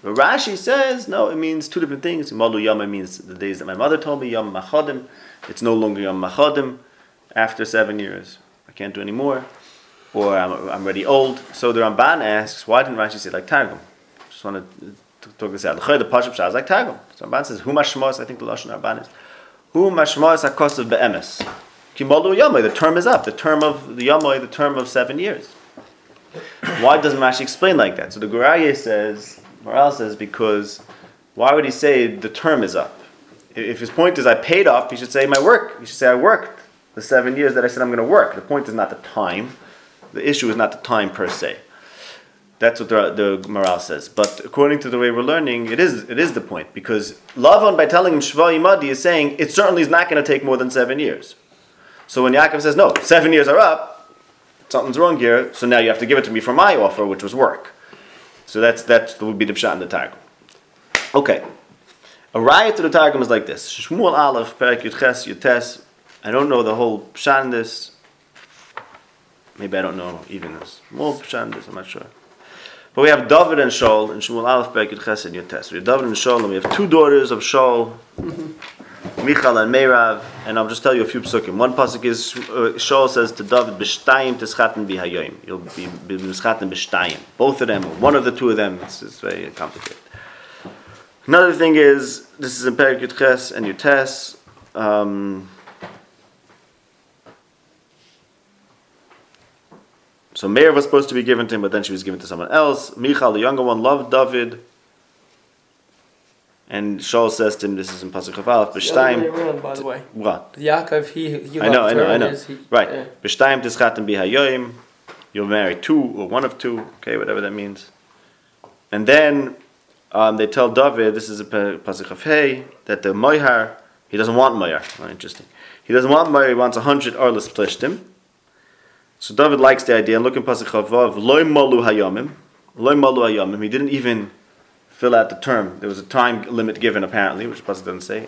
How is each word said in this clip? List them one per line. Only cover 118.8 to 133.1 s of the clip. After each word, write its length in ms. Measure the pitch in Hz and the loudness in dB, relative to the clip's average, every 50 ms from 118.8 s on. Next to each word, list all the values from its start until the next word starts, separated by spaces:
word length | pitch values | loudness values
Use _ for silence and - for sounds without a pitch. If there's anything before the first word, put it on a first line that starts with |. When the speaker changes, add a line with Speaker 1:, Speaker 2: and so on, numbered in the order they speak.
| _ _ | _ _
Speaker 1:
And 140 | 104 104 107 | -6 -2 4
then, 500 | 120 143 151 156 147 143 143 135 127 - - _ _ _ _ _ _ _ _ _ _ | 6 6 6 6 4 2 0 -2 -4 -10 -16 _ _ _ _ _ _ _ _ _ _
um, 240 | - 104 110 110 107 | 0 2 2 2 2
they 100 | 107 107 | 0 -2
tell 240 | 107 - 135 123 117 | -2 2 0 0 2
David, 440 | - 127 135 143 120 113 113 110 107 | 4 4 4 4 2 2 0 0 0
this 160 | 110 110 110 | -2 -8 -10
is 100 | 107 104 | -12 -12
a 60 | 104 | -10
Pe-, 320 | - - 104 101 101 90 - | -6 -4 -2 -2 -2 -6 -8
Pasuk 300 | - - 92 92 95 - | -10 -12 -10 -10 -12 -14
Chaf 160 | - - - | -14 -10 -2
Hey, 400 | 151 151 151 147 139 127 127 131 - - _ _ | 0 2 2 2 2 0 -4 -10 -18 -20 _ _
that 180 | - 104 - | -6 -6 -2
the 120 | - 98 98 | -2 -4 0
Moihar, 600 | 104 117 143 156 151 143 131 123 113 110 113 - - _ _ _ _ _ _ | 2 2 4 4 4 4 4 4 2 0 -2 -8 -18 _ _ _ _ _ _
he 80 | - 104 | -4 -2
doesn't 180 | 110 113 117 | -2 2 4
want 200 | 123 131 131 117 | 4 4 4 4
Moihar. 280 | 107 92 85 80 - - - - - | 0 -2 -2 -4 -6 -8 -10 -16 -16
Oh, 60 | - 82 | -14 -16
interesting. 380 | 82 80 - 85 - - - _ _ - - - - _ | -14 -16 -18 -18 -18 -20 -20 _ _ -20 -20 -20 -20 _
He 120 | _ - 117 | _ 2 2
doesn't 160 | 127 127 131 | 2 6 6
want 180 | 147 156 170 160 | 4 4 4 4
Moihar, 220 | 143 139 135 131 | 4 4 4 4
he 40 | 123 | 4
wants 220 | 120 123 123 120 | 2 2 0 0
a 60 | 120 | -2
hundred 320 | 110 143 143 139 - 123 113 | 0 0 0 0 0 -4 -2
Arlis 340 | - 131 123 117 104 - - | 2 2 2 2 0 -4 -6
Plishtim. 520 | - - 101 92 - - - 131 - - - - _ _ _ _ _ _ _ _ _ _ _ _ _ _ _ _ _ _ _ _ _ _ | -4 -4 -2 -2 -2 -4 -6 -6 -6 -8 -14 -20 _ _ _ _ _ _ _ _ _ _ _ _ _ _ _ _ _ _ _ _ _ _
So 140 | - - 107 | -16 -6 2
David 240 | 107 147 151 143 131 | 4 4 4 6 6
likes 260 | 131 131 131 127 - | 6 6 6 4 2
the 100 | - 120 | 2 2
idea, 220 | 110 104 107 113 | 4 4 2 2
and 60 | 113 | 2
look 140 | 120 127 123 | 2 0 -2
in 60 | 135 | -2
Pasuk 280 | 120 131 120 110 113 - | -2 -2 -4 -4 -6 -4
Chaf 200 | - 107 101 101 | -2 -2 -2 2
Vav, 260 | 113 123 123 110 98 | 2 2 2 2 0
"Lo 260 | 104 104 123 139 156 165 | -2 2 4 6 6 6
malu 360 | 160 151 147 139 131 123 120 | 4 4 4 4 6 4 4
hayamim." 520 | 117 113 107 107 98 92 95 110 135 147 147 - _ _ _ _ _ _ _ | 4 2 2 2 2 0 -2 -4 -6 -8 -14 -18 _ _ _ _ _ _ _
"Lo 180 | - 117 131 147 | -2 0 2 4
malu 280 | 143 139 131 | 4 4 4